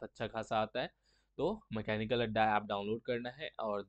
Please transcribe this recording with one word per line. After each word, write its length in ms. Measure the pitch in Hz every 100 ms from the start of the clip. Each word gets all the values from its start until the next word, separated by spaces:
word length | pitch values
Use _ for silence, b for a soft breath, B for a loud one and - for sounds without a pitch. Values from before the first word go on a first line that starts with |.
अच्छा 240 | 110 - 110
खासा 320 | 113 107 110
आता 240 | 110 123
है, 80 | 156 b b b b -
तो 240 | 156 220 -
मैकेनिकल 480 | 110 107 107 110 120
अड्डा 360 | 113 110 110 104
ऐप 60 |
डाउनलोड 400 | 104 101 101 117
करना 280 | - 120 120
है 200 | 139 156 -
और 260 | 110 104